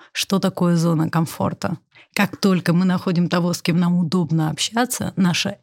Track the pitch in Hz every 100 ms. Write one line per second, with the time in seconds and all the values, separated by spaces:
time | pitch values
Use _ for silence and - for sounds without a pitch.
0 | - - - 196 190 185 175 170 170 160
1 | 165 165 160 - - - - 165 _ -
2 | - - 202 - 202 185 180 170 185 185
3 | 196 175 165 180 175 175 - 170 175 175
4 | 165 180 151 160 156 147 - 226 247 -
5 | - - 180 165 202 202